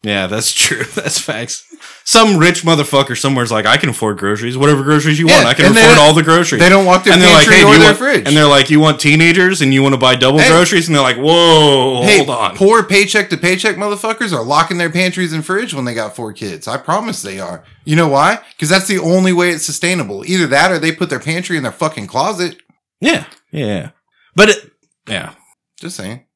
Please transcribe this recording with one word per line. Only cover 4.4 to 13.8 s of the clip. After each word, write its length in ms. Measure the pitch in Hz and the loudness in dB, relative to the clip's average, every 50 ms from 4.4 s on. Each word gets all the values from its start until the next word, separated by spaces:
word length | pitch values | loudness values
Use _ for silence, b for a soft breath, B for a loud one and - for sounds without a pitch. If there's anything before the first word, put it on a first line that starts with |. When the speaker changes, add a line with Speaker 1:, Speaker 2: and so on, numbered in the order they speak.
| 117 120 127 | -6 -8 -4
Speaker 1:
Whatever 240 | 131 139 147 151 139 | 0 2 2 2 2
groceries 380 | 135 143 151 151 151 160 151 147 | 0 0 0 0 0 0 -2 0
you 80 | 165 | 2
Speaker 2:
Yeah, 80 | 180 285 285 139 | 2 2 2 2
Speaker 1:
want, 40 | |
I 60 | 117 131 | 2 2
can 100 | - - | 2 2
Speaker 2:
and 100 | - 214 | 4 4
they 60 | 226 | 6
Speaker 1:
afford 160 | 220 226 - | 6 6 6
Speaker 2:
don't, 80 | - 147 | 6 6
Speaker 1:
all 60 | 151 156 | 4 4
the 100 | 165 156 | 4 2
groceries." 380 | 156 165 175 175 165 165 160 | 2 2 2 2 0 0 2
Speaker 2:
they 80 | 170 180 | 4 4
don't 160 | 190 196 196 | 4 4 4
walk 180 | 185 180 185 185 | 2 2 2 2
their 80 | 208 165 | 2 2
Speaker 1:
And 60 | 175 | 4
they're 120 | 180 180 170 | 4 6 6
like, 160 | 156 147 - | 6 4 6
Speaker 2:
pantry 60 | 175 | 4
Speaker 1:
"Hey, 60 | 185 - | 6 6
Speaker 2:
or 20 | |
Speaker 1:
do 60 | 151 143 | 6 6
you 60 | 160 | 6
Speaker 2:
their 80 | - 214 | 6 4
Speaker 1:
want," 80 | 208 | 4
Speaker 2:
fridge. 280 | 208 247 277 277 160 104 | 2 -2 -2 -2 0 0
Speaker 1:
and 120 | 143 147 | 2 2
they're 100 | 156 151 | 4 4
like, 220 | 147 143 139 135 139 | 4 4 2 2 2
"You 100 | 151 151 | 2 2
want 220 | 156 156 147 - | 4 2 0 0
teenagers 600 | - 147 147 156 165 170 170 190 185 185 190 156 | 0 2 2 4 4 2 2 2 2 0 0 0
and 120 | 147 135 135 | 0 0 2
you 100 | 135 135 | 2 2
wanna 140 | 139 139 | 2 0
buy 180 | 120 123 127 127 | 2 2 0 2
double 240 | 123 127 131 139 156 | 2 2 2 2 4
Speaker 2:
Hey. 80 | 214 254 | 4 4
Speaker 1:
groceries?" 380 | 160 170 175 170 214 175 160 | 4 4 4 2 0 -2 0
And 80 | 165 156 | 0 0
they're 80 | 143 135 | 0 0
like, 140 | 127 123 | 0 -2
"Whoa, 840 | 120 135 156 165 170 170 170 165 156 151 147 139 135 127 135 131 123 123 | -2 0 0 2 4 4 4 4 6 4 4 4 2 0 0 -2 -2 0
Speaker 2:
Hey, 140 | 208 208 190 | 2 2 2
Speaker 1:
hold 100 | 139 139 | 2 -2
on." 260 | 127 117 107 92 92 | -4 -4 -4 -6 -2
Speaker 2:
poor 260 | 104 196 202 220 226 214 | 0 2 2 2 2 0
paycheck 440 | - 196 196 208 - - 214 196 - | 0 0 0 0 0 -2 -4 -2 -4
to 40 | 180 | -6
paycheck 380 | - - 180 185 185 190 220 190 | -4 -2 -2 -2 -2 -4 -6 -4
motherfuckers 560 | 175 | -4